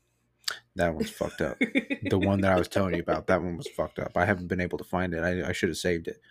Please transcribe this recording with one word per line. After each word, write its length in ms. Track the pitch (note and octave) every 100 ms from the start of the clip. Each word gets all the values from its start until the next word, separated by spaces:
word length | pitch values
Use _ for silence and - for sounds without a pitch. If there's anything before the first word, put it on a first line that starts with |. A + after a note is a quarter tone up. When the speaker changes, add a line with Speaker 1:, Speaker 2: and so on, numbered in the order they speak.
| _ _ _ _ - - _ F#2
Speaker 1:
That 180 | F2
one's 160 | D#2+ -
fucked 300 | - - -
up. 160 | C#2+ -
Speaker 2:
<laughs> 480 | B3+ C4+ - C#4 -
Speaker 1:
The 100 | F#2+
one 220 | F#2+ G2
that 100 | F#2+
I 40 | F#2
was 120 | E2+
telling 260 | - F#2+
you 60 | E2+
about, 240 | E2 D#2+ -
that 160 | F2+
one 140 | F2 E2
was 120 | -
fucked 300 | - D#2 -
up. 140 | D#2 F2
I 80 |
haven't 220 | F2+ F#2 F2
been 120 | F2+
able 180 | F2 F2+
to 60 |
find 280 | - F2+ F2+
it. 100 | E2
I, 240 | F2 F2+ -
I 40 |
should 160 | - F#2+
have 80 | D#2
saved 280 | F2+ E2+ E2
it. 120 | - -